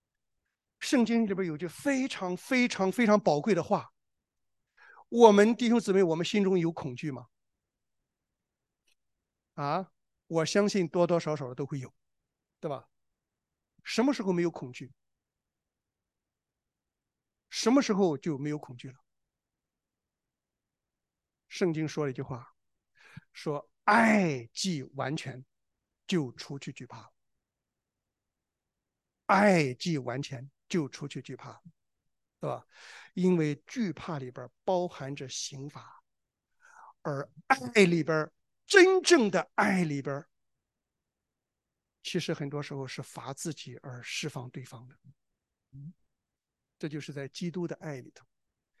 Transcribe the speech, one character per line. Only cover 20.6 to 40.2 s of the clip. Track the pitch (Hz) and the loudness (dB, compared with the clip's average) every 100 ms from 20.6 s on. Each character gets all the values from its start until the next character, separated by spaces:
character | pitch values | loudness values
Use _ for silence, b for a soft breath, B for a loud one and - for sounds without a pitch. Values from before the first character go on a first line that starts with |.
| _ _ _ _ _ _ _ _ _ | _ _ _ _ _ _ _ _ _
圣 | - 185 | -2 -2
经 | 156 156 | 0 -4
说 | - 143 | -4 -6
了 | |
一 | |
句 | 127 | -6
话， | 131 123 - _ _ _ _ B B B B | -10 -12 -16 _ _ _ _ B B B B
说 | - 165 147 - _ | -12 -8 -8 -10 _
“爱 | - 226 226 214 175 131 117 | 4 6 6 6 4 0 -8
既 | - 190 151 131 | -6 -4 -4 -6
完 | 135 131 156 | -6 -4 -6
全， | 135 127 - _ _ _ _ _ - | -8 -14 -18 _ _ _ _ _ -4
就 | 185 131 | -2 -4
除 | 113 - 139 | -8 -14 -12
去 | - | -12
惧 | - 123 | -16 -16
怕。” | 127 - _ _ _ _ _ _ _ _ _ _ _ _ _ _ _ _ _ _ _ _ _ - | -20 -20 _ _ _ _ _ _ _ _ _ _ _ _ _ _ _ _ _ _ _ _ _ 2
爱 | 196 208 175 139 | 4 6 4 2
既 | 123 175 151 | -2 -4 -4
完 | 123 127 | -4 -6
全， | 139 127 139 _ - | -8 -12 -16 _ -6
就 | 180 139 | -4 -4
除 | - 143 | -8 -12
去 | 143 | -12
惧 | - | -14
怕， | 127 127 - 170 _ _ _ _ _ _ _ | -16 -18 -20 -20 _ _ _ _ _ _ _
对 | 147 | -8
吧？ | 123 - B B B B | -8 -12 B B B B
因 | - 185 175 | 0 4 4
为 | 151 143 - | 2 -2 -8
惧 | 262 202 | -4 -4
怕 | 143 - 151 | -6 -8 -8
里 | 127 | -10
边 | 127 123 _ | -12 -16 _
包 | - 180 175 | -2 -2 -2
含 | - 135 | -6 -10
着 | 139 131 | -10 -10
刑 | - - 139 143 | -10 -10 -12 -14
罚， | - - - _ _ _ _ _ _ B B B - | -16 -20 -20 _ _ _ _ _ _ B B B -12
而 | - 139 - - - | -8 -8 -10 -6 -2
爱 | 262 247 220 | -2 2 6
里 | 185 170 | 6 4
边， | 151 156 151 _ _ _ | 0 -2 -4 _ _ _
真 | - 392 370 381 | 4 8 8 6
正 | 381 339 214 | 6 4 4
的 | 180 - - | 0 0 0
爱 | 208 190 | 2 2
里 | 165 143 | 0 -2
边， | 139 139 | -6 -8